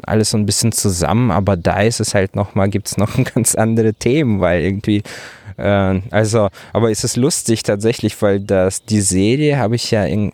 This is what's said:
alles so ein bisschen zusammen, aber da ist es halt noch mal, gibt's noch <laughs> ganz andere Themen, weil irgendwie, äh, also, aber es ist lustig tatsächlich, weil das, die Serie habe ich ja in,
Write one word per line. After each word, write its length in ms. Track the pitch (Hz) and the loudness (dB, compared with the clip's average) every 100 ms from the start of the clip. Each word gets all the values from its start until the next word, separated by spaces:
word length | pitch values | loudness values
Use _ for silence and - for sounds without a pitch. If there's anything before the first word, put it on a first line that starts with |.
alles 260 | - 107 107 | -2 0 0
so 60 | 107 | 0
ein 80 | 98 | 0
bisschen 260 | - 113 | 0 0
zusammen, 600 | - 104 87 76 107 123 | 0 -2 0 0 2 2
aber 260 | 90 98 92 | 2 0 0
da 240 | 90 92 | 0 0
ist 180 | 110 117 | 0 0
es 140 | 107 | -2
halt 220 | 104 95 110 | 0 -2 -2
noch 180 | 98 | -4
mal, 160 | 104 98 | 0 0
gibt's 280 | 98 - - | -2 -6 -2
noch 120 | 107 - | -2 0
<laughs> 100 | - | 0
ganz 220 | 120 113 - | 0 -2 0
andere 400 | 110 113 110 - | 0 2 2 0
Themen, 440 | 117 147 131 98 | 0 2 2 2
weil 220 | 90 87 | 2 2
irgendwie, 400 | 90 98 110 104 - - - - - - | 0 -2 0 -2 -2 -16 -18 -20 -18 -4
äh, 420 | 98 101 95 95 95 | 0 2 2 0 -2
also, 380 | 104 110 113 101 - - | -2 2 2 0 -4 -6
aber 180 | 104 113 | 0 0
es 120 | 107 | 0
ist 140 | 123 127 | -2 0
lustig 460 | 139 - - 110 | 0 0 -2 -2
tatsächlich, 580 | - 101 110 - 107 - | 0 0 0 0 -4 0
weil 180 | 104 101 | 0 0
das, 440 | 101 95 95 - - | 0 0 0 -2 -2
die 160 | 107 | 0
Serie 560 | 95 92 101 139 147 139 | 2 2 2 2 2 2
habe 180 | 107 117 | 0 -2
ich 140 | - | 0
ja 140 | 110 95 | 0 0
in, 260 | 101 101 | 0 -2